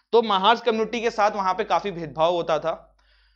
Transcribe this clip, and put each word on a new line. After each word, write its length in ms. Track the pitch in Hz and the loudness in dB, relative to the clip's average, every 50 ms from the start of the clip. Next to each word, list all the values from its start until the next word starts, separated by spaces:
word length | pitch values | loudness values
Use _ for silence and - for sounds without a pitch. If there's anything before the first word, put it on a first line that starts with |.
| _ - | _ 2
तो 100 | - 233 | 2 2
महार्स 380 | 226 220 202 185 190 214 240 220 | 4 4 0 2 4 4 4 4
कम्युनिटी 400 | - 247 - 226 220 - 240 233 | 2 0 0 0 -2 -2 -2 -2
के 100 | 220 233 | -2 -2
साथ 200 | 220 220 202 214 | 0 0 0 0
वहां 240 | 214 208 190 185 185 | 0 0 -2 -2 -2
पे 100 | 226 208 | -2 -2
काफी 260 | - 185 170 - 202 | -2 -2 -2 -2 -4
भेदभाव 440 | 175 170 170 151 127 156 160 170 180 | -8 -8 -10 -8 -2 0 0 0 0
होता 240 | 170 160 - 160 147 | 0 -2 -2 -2 -2
था। 380 | 151 160 175 - - _ _ _ _ _ _ _ _ _ _ | -2 -4 -6 -6 -10 _ _ _ _ _ _ _ _ _ _